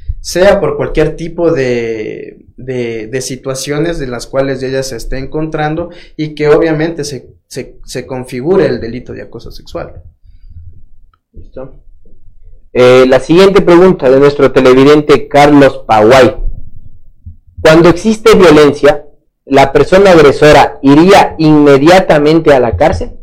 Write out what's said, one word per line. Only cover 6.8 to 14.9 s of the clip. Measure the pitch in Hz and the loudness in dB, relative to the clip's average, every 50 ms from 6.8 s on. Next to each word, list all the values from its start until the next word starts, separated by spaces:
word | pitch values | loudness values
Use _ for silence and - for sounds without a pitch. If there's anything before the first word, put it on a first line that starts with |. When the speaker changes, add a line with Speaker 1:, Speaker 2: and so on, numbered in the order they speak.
| 156 170 165 - 139 | -4 -6 -6 -8 -10
Speaker 1:
se, | - 131 120 - - _ _ _ _ | -12 -12 -14 -16 -20 _ _ _ _
se, | - 135 120 - - - - | -16 -16 -16 -16 -18 -20 -18
se | - - 131 123 | -14 -14 -14 -12
configure | - 135 127 120 - 127 123 123 165 190 196 156 | -12 -12 -12 -12 -12 -12 -8 -6 -2 -2 0 0
el | 131 123 110 | -2 -2 -6
delito | 113 110 113 123 - - 113 | -8 -10 -12 -14 -14 -16 -18
de | 110 | -18
acoso | 107 104 - 113 - - | -18 -18 -18 -20 -18 -18
sexual. | - - - - - - - - - - - - - _ _ - - - - - - - - - - - - - - - - - _ _ _ _ | -20 -20 -20 -16 -16 -16 -16 -16 -18 -20 -20 -20 -20 _ _ -20 -20 -20 -20 -20 -20 -20 -20 -20 -20 -20 -20 -20 -20 -20 -20 -20 _ _ _ _
Speaker 2:
Listo. | _ 190 151 - - 135 131 135 - - - - - - - - - - - - - - - - - - - _ - | _ -20 -20 -20 -18 -18 -18 -18 -20 -20 -20 -20 -20 -20 -20 -20 -20 -20 -20 -20 -20 -20 -20 -20 -20 -20 -18 _ -4
Eh, | 120 123 123 127 131 131 131 | 0 2 4 4 4 4 2
la | 131 127 | 2 0
siguiente | - - 160 175 190 196 190 202 | 0 0 2 2 4 4 2 2
pregunta | 170 175 175 170 185 190 180 - 147 127 | 2 4 4 4 4 4 2 2 0 0
de | 131 135 | 2 4
nuestro | 143 143 143 - 139 131 | 2 2 2 0 0 0
televidente | - 135 131 127 127 131 135 143 | 0 2 2 2 4 4 4 4